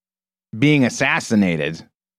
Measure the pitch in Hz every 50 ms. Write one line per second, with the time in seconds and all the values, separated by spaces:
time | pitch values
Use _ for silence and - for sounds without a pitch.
0 | _ _ _ _ _ _ _ _ _ _ - 110 120 147 151 143 131 113 - -
1 | 139 135 151 165 - - 113 104 101 92 85 78 71 73 80 78 - - _ _
2 | _ _ _